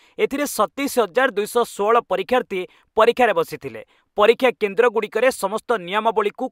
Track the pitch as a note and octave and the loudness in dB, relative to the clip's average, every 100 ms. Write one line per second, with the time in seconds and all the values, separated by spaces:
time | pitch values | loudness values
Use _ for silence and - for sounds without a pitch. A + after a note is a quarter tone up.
0 | _ - G#3 C#4 C#4+ - G3+ - C#4 B3 | _ -4 -4 -2 -6 -2 -4 -2 -4 -2
1 | G3+ E3 C4 G3+ G#3 A#3+ A3+ - G3+ A#3 | 0 0 0 -2 -2 -2 -2 -2 2 2
2 | - F#3 F#3+ B3 A#3+ F#3+ F3+ _ _ - | 0 -6 0 -2 -2 -8 -10 _ _ 2
3 | A3 A#3+ A#3+ E3+ D#3 D3+ C3+ A2+ - _ | 2 4 2 2 -2 -6 -14 -14 -20 _
4 | _ - G#3 A#3+ B3+ - G3+ G3 A#3+ A3 | _ 2 4 4 2 0 -4 2 0 0
5 | G#3 A3 B3+ - F#3+ G#3+ - A3+ F3 G#3 | -4 0 -2 0 -6 -6 -4 -6 -4 -2
6 | A3 G#3 G#3 - B3+ | -2 0 -2 -4 -10